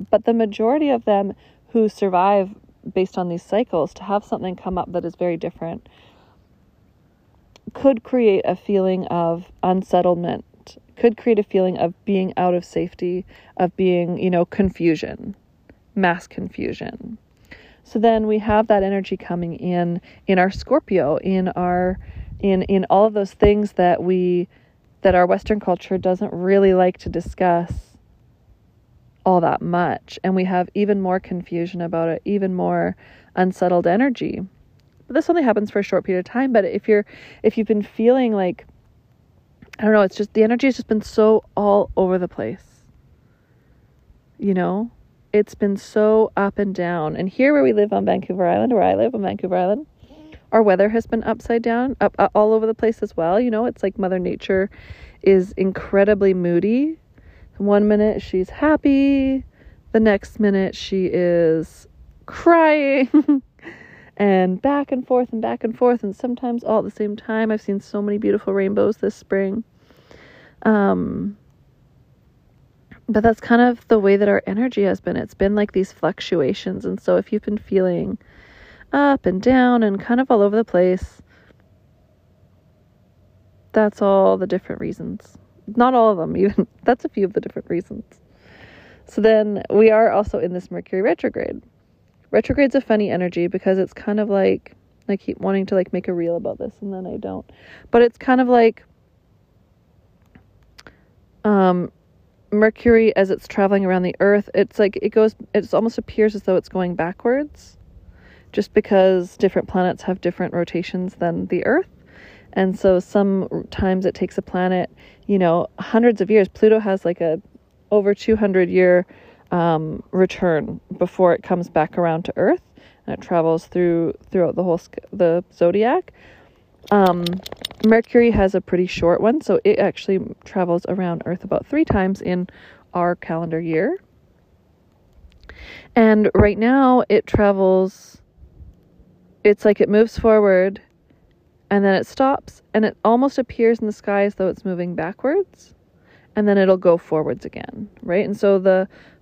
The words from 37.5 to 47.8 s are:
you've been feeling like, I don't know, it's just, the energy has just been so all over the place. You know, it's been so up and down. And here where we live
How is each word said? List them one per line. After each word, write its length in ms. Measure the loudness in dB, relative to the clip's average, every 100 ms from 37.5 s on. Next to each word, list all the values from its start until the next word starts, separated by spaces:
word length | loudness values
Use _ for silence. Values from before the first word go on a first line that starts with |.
| 0
you've 100 | 0
been 160 | -2
feeling 500 | -2 0 2 4 2
like, 320 | 0 -2 -4 -12 _ _ _ _ _ _ _ _ _ -20 -4
I 40 |
don't 100 | 2
know, 80 | 2
it's 140 | 2 -2
just, 180 | -4
the 100 | 0
energy 240 | 2 2 0
has 80 | -2
just 120 | -4
been 140 | -4
so 420 | -2 2 4 4 0 -2
all 360 | 2 2 0 0
over 200 | 0 0
the 100 | -4
place. 360 | -6 -8 -10 _ _ _ _ _ _ _ _ _ _ _ _ _ _ _ _ _ -6
You 160 | -2
know, 380 | 0 -2 -4 -6 -12 _ _ _
it's 220 | -2 -2 -2
been 200 | -4 -4
so 560 | -4 0 2 2 2 0
up 220 | -4 -2
and 140 | -6
down. 420 | -4 -4 -4 -4 -6
And 120 | -6
here 240 | 0 2
where 120 | 2
we 100 | 2
live 180 | 2